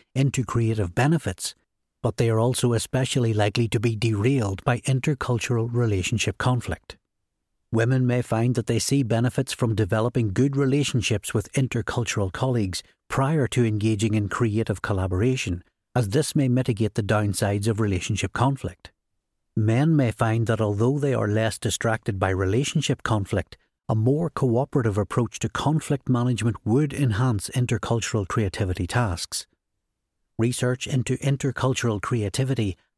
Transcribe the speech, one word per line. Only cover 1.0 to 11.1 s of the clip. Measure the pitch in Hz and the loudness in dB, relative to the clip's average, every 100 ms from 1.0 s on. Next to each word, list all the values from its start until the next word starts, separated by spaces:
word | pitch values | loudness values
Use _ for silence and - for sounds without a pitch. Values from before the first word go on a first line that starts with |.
| 139 165 123 - - - _ _ _ _ | 2 2 -2 -6 -10 -12 _ _ _ _
but | 113 - | -4 0
they | 117 | 2
are | 110 | 2
also | 120 123 123 | 2 2 2
especially | 113 - 131 131 135 117 | 0 0 -2 0 0 2
likely | 107 104 120 117 | 2 2 2 0
to | 117 | 0
be | 117 110 | -2 0
derailed | 113 104 113 139 104 95 | 0 2 2 2 0 -2
by | - 120 | -2 -2
intercultural | - 135 160 139 - 120 - 117 117 | 0 0 0 -2 -2 -2 0 -2 0
relationship | 120 117 98 90 110 - - | 0 2 0 0 0 -2 0
conflict. | 127 123 - - - - _ _ _ _ _ _ - | 0 0 -2 -10 -12 -20 _ _ _ _ _ _ -2
Women | 113 117 131 123 | 2 4 4 2
may | 123 | 2
find | - 113 120 | 0 2 2
that | 117 113 | 0 0
they | 117 | 0
see | - 139 | 2 0
benefits | 113 117 123 - 131 | 2 2 0 0 -4
from | - 117 | -2 0
developing | 107 101 110 120 135 110 | 2 2 2 0 0 0
good | 92 139 | 2 2
relationships | 139 135 143 135 120 - | 2 2 2 2 0 0